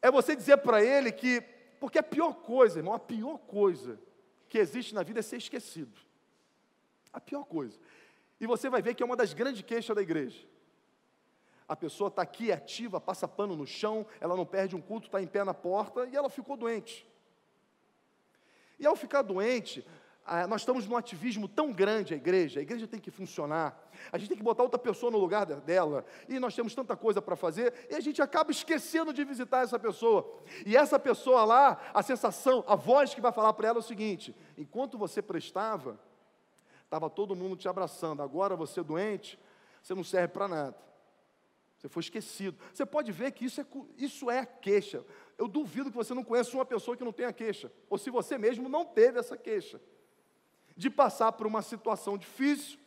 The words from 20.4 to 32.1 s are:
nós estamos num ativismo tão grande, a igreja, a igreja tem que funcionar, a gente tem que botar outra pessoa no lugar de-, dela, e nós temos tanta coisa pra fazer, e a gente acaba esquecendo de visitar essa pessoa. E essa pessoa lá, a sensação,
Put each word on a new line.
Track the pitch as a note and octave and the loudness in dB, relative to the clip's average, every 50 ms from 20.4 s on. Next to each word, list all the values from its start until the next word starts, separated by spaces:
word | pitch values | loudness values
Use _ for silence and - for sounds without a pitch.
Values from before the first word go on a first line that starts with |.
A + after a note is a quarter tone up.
| F3+ | -2
nós | F3+ A3 G#3 | -2 -2 -4
estamos | - - B3+ C4 G#3+ | 0 0 0 0 0
num | G3 A#3+ | -2 -4
ativismo | A#3+ A#3 - - E3 D#3+ B3+ A3 G3+ G#3 F#3+ | -4 -4 -6 -12 -8 -6 -6 -4 -4 -6 -6
tão | - - D4+ D4+ A#3 | -2 -2 -2 -2 2
grande, | E3+ F#3+ G3+ G#3+ A3 G3+ - E3 | 2 2 2 2 0 -2 -2 -6
a | |
igreja, | C#3+ B2 E3 F3+ F#3+ F3 C#3+ A#2+ C#3 | -4 0 2 4 4 4 2 0 -6
a | D#3 | -6
igreja | C#3+ A#3 A#3 A3+ | -6 -6 -8 -8
tem | G#3+ - A3 | -8 -10 -12
que | - - | -12 -14
funcionar, | D3+ - F#3+ - - - D#3 D3 D3+ E3 D#3+ D3 B2+ - - - - - - - - | -14 -12 -14 -12 -8 -6 -4 -2 -2 -2 -2 -2 -4 -8 -20 -20 -20 -20 -20 -8 -8
a | |
gente | F3 G3 G#3 | -8 -4 -4
tem | F#4 | -6
que | G#3 G#3 | -2 0
botar | A#3 A3 A3 B3 | 0 2 2 2
outra | B3 - B3 | 2 2 -2
pessoa | B3 A#3+ G3+ - - A#3+ | -2 -2 -4 0 -2 0
no | A3+ G#3+ | 2 2
lugar | F#3+ F3 F3+ G#3+ G3+ | 2 2 2 0 0
de-, | F3 D3 | -2 -4
dela, | C#3+ C3 C#3+ F3 F#3 F3 D#3+ D3 C3+ - - - - - - | -8 -4 0 2 2 2 2 0 -4 -6 -8 -16 -20 -14 -8
e | C4 C4 | -6 -4
nós | B3+ A#3+ F#3+ | -4 -4 -4
temos | - A#3+ A3 - | -4 -4 -4 -4
tanta | - C4 G3+ G#3+ | -6 -4 -4 -6
coisa | - - A3 G#3 G3+ | -2 0 2 2 2
pra | F#3 - F#3 | 0 -2 -6
fazer, | - - F3 D#3 F3 A#3+ A#3+ A#3+ - - - | -2 -2 -4 -2 0 0 -2 -2 -2 -12 -8
e | - | -6
a | D4+ | -4
gente | A#3+ D4 D4 - D4 | -4 -4 0 0 0
acaba | C#4 - E4 D#4 D4+ D4+ | 2 4 0 2 2 0
esquecendo | - - - E4 D4 - - - D#4+ E4 D#4 D4 | -4 -2 -2 -2 -2 -2 -2 -2 -2 -2 -2 -2
de | A#3+ D4 | -4 -6
visitar | C#4 C#4 A3+ B3+ - - B3+ B3+ | -6 -4 -8 -4 0 2 2 2
essa | A#3+ B3 | 2 -2
pessoa. | A#3 G3+ A3+ F#3+ - A3+ A#3 A3 F#3+ - - - - - - - - - | -2 -2 -4 -4 0 4 4 4 4 4 0 -10 -18 -18 -18 -16 -12 -4
E | G3 G#3 | 6 8
essa | B3 D4 D4 D4+ C#4 | 8 8 8 6 4
pessoa | - C#4 A3+ - - C4 B3+ B3 A3 | 4 4 0 0 4 6 6 6 8
lá, | G#3+ A3+ B3+ C#4+ C4+ G3 - - - - | 8 8 10 10 8 8 4 -6 0 0
a | G#3 | 0
sensação, | F#3 - | 2 2